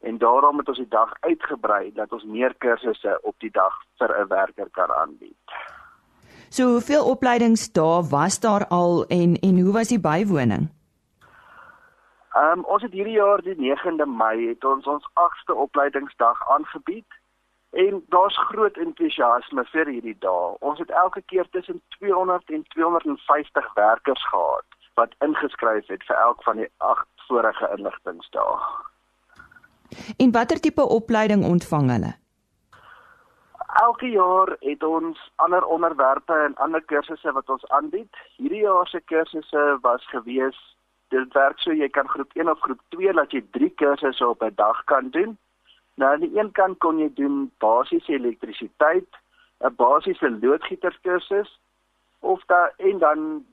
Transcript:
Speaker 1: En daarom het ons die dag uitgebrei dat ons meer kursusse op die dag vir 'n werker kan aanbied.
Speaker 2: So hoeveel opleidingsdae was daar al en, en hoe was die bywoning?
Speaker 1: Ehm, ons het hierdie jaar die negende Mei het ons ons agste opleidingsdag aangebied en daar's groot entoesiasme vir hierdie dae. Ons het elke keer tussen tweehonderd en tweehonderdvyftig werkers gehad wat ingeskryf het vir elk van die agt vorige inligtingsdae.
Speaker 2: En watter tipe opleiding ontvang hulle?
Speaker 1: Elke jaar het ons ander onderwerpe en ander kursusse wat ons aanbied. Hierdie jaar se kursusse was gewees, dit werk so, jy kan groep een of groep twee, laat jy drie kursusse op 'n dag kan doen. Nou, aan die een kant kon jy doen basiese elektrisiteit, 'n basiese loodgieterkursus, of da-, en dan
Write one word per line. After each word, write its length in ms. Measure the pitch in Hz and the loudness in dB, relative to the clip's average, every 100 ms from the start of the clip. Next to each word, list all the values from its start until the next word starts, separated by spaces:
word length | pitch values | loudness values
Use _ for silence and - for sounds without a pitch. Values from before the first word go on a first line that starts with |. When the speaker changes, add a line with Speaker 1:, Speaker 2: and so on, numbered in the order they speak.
Speaker 1:
En 180 | 107 113 | -10 0
daarom 400 | 117 127 143 143 | 4 6 4 2
het 100 | 139 | -4
ons 80 | 127 | -6
die 120 | 120 | -2
dag 240 | 113 110 - | 0 0 -2
uitgebrei 720 | 165 160 - 139 110 104 95 | -4 -2 -4 -6 -2 -2 -2
dat 200 | 107 107 | -8 -8
ons 120 | 120 | -8
meer 300 | 107 110 127 - | -10 -4 -4 -2
kursusse 600 | 127 117 120 107 104 92 | -2 -2 -2 -4 -4 -4
op 120 | 107 - | -6 -8
die 120 | 113 | -6
dag 240 | 104 95 - - _ | 0 0 0 -16 _
vir 220 | 113 101 | -2 -2
'n 80 | 98 | 0
werker 400 | 95 98 - 98 | 0 -2 -4 -12
kan 200 | - 87 | -4 -2
aanbied. 460 | 65 78 - 50 - - - - - - _ _ _ _ - - | -2 -4 -6 -20 -20 -20 -18 -18 -20 -20 _ _ _ _ -20 -12
Speaker 2:
So 160 | - | 0
hoeveel 400 | 254 240 226 294 | 2 2 2 2
opleidingsdae 960 | 269 262 254 240 233 226 - - 160 170 165 | 2 2 2 2 4 2 2 2 4 2 2
was 300 | 143 165 190 | 0 0 0
daar 260 | 226 208 208 | 2 0 2
al 400 | 180 175 170 - | 2 2 2 2
en, 300 | 180 175 170 | 2 4 4
en 180 | 196 185 | 4 4
hoe 120 | 180 | 4
was 160 | 208 220 | 2 0
die 120 | 240 | 0
bywoning? 680 | 165 156 208 170 123 95 156 _ _ _ _ _ _ - - - - - _ _ _ _ _ | 2 0 2 2 2 0 -2 _ _ _ _ _ _ -20 -20 -20 -20 -20 _ _ _ _ _
Speaker 1:
Ehm, 280 | - 151 175 | 0 2 0
ons 220 | 170 202 | 0 -2
het 100 | 233 | -2
hierdie 260 | 190 208 220 | -6 -2 2
jaar 240 | 202 202 | 2 2
die 140 | 175 180 | -2 -4
negende 500 | 131 139 180 165 147 | -2 -2 -2 -2 -4
Mei 420 | 120 110 113 117 | 0 0 0 -4
het 160 | 117 | -4
ons 220 | 135 135 135 | -2 -2 -2
ons 220 | 147 - | -6 -4
agste 420 | - 170 - - | 0 0 0 -6
opleidingsdag 960 | 160 139 - 139 135 139 - 117 117 - | -4 -2 0 0 -2 -8 0 0 2 0
aangebied 580 | 143 156 160 - 202 - - _ _ _ _ _ | 0 0 -12 -10 -12 -12 -20 _ _ _ _ _
en 320 | - 190 196 - | 0 0 0 0
daar's 300 | 175 196 190 | 2 2 2
groot 380 | - - 214 196 | -4 0 -2 -2
entoesiasme 880 | 170 160 165 - 120 120 - 139 | -8 -2 -4 0 2 2 0 -6
vir 220 | 120 160 156 | -4 -2 -2
hierdie 300 | 123 113 107 | -4 -10 -6
dae. 380 | 95 90 87 - | -2 -2 -2 -4
Ons 180 | 139 151 | -6 -6
het 120 | - | -2
elke 320 | - 180 196 | 0 0 -2
keer 260 | - 185 175 | -4 -4 -2
tussen 320 | 180 180 175 _ | -6 -8 -14 _
tweehonderd 640 | - 202 180 185 180 _ | -12 -2 0 0 -2 _
en 120 | 156 | -10
tweehonderdvyftig 1120 | 156 - 165 170 160 139 - 147 151 - - | -10 -2 0 0 -2 -8 0 0 0 -6 -4
werkers 540 | - 104 113 - 131 - | 2 4 4 0 -4 -2
gehad 360 | 95 80 67 - _ _ | -2 0 -2 -6 _ _
wat 200 | - 117 - | -2 -2 0
ingeskryf 680 | 147 151 147 - 117 107 - | -4 -2 -4 -2 -2 -2 -4
het 160 | 95 | -12
vir 140 | - - | -4 2
elk 260 | 113 117 | 2 2
van 140 | - 110 | -4 -4
die 120 | 110 _ | -6 _
agt 320 | 95 123 - _ - | -2 -2 -4 _ -4
vorige 400 | 123 110 101 110 101 | 0 0 0 -4 -4
inligtingsdae. 840 | 101 - - 85 - - 55 - - - - _ _ _ _ _ - - _ _ _ - - 214 | -8 -8 -12 -14 -10 -4 -2 -2 -6 -10 -14 _ _ _ _ _ -20 -20 _ _ _ -20 -16 2
Speaker 2:
En 140 | 262 | 2
watter 300 | 226 233 330 | 4 0 0
tipe 220 | 320 302 277 | 0 0 2
opleiding 560 | 226 220 220 214 208 | 2 0 0 2 2
ontvang 460 | - 175 - 156 135 | 4 2 0 0 2
hulle? 220 | 117 87 - _ _ _ _ _ - - - - _ _ _ _ - - - | 0 -4 -8 _ _ _ _ _ -20 -20 -20 -20 _ _ _ _ -16 -2 2
Speaker 1:
Elke 240 | 233 233 254 | 2 2 -2
jaar 500 | 214 180 185 185 165 | 2 2 2 0 -2
het 220 | 139 147 | -6 -4
ons 500 | 156 160 160 160 - - | -2 -2 -4 -10 -16 -2
ander 280 | 170 180 | 2 2
onderwerpe 680 | - 165 170 151 135 139 - | 0 0 -2 2 2 2 0
en 220 | 160 147 | 0 0
ander 280 | 139 143 160 | -2 -2 -4
kursusse 500 | 156 147 143 160 160 | -2 -4 -4 -8 -6
wat 160 | 135 - | -6 -4
ons 200 | 131 - | -8 -2
aanbied. 480 | 139 151 180 220 - - _ | -2 -2 -10 -10 -20 -20 _
Hierdie 240 | 247 208 | -6 -2
jaar 260 | 208 185 175 | 2 2 0
se 140 | 175 | -6
kursusse 800 | - 160 160 160 151 151 147 139 | -4 -2 -2 -6 -4 0 2 2
was 240 | 123 123 - | 0 0 -4
gewees, 680 | 127 113 127 131 127 _ _ _ _ _ | -12 -6 -4 -4 -6 _ _ _ _ _
dit 240 | 131 131 | -4 0
werk 260 | 139 139 - | 2 2 0
so, 140 | - | -4
jy 160 | 156 139 | -2 -2
kan 200 | 143 135 | -2 -4
groep 220 | - 139 | -4 -6
een 160 | - 165 | -4 -2
of 100 | 156 | -2
groep 200 | - 127 _ | -4 -8 _
twee, 240 | 165 190 | -2 0
laat 200 | 170 143 | 0 0
jy 100 | 139 110 | -4 -8
drie 200 | 123 143 | -2 -2
kursusse 560 | - 147 139 135 131 120 | 2 0 2 -2 0 -2
op 160 | 113 | 0
'n 100 | 110 | -4
dag 300 | 101 107 110 | 0 0 0
kan 260 | - 143 131 | 0 -2 0
doen. 280 | 151 214 214 _ _ _ _ _ | -4 -4 -6 _ _ _ _ _
Nou, 180 | - 135 | 0 2
aan 80 | 147 | 2
die 180 | 170 208 | 0 -2
een 140 | 214 | -4
kant 260 | 202 190 185 | 0 0 2
kon 200 | 165 160 | -2 0
jy 120 | 151 | -2
doen 360 | 143 143 139 135 _ | -2 -2 -2 -4 _
basiese 540 | 107 117 131 339 - | 2 2 2 -4 -2
elektrisiteit, 960 | 143 120 113 120 104 110 _ 151 175 185 - _ _ _ _ | -4 -4 -6 -12 -12 -16 _ 2 2 -4 -20 _ _ _ _
'n 140 | 127 123 | -4 2
basiese 540 | 123 147 196 185 139 | 4 4 2 -2 -2
loodgieterkursus, 1300 | 113 117 151 - 185 180 - 185 180 - 196 202 _ _ _ _ _ _ _ | 0 0 0 -2 -6 -6 -6 -4 -4 -2 -4 -4 _ _ _ _ _ _ _
of 240 | - 185 - | -4 -4 2
da-, 260 | 180 175 - | 2 2 0
en 220 | 190 196 | -2 2
dan 460 | 160 151 156 156 135 | 2 2 -4 -8 -12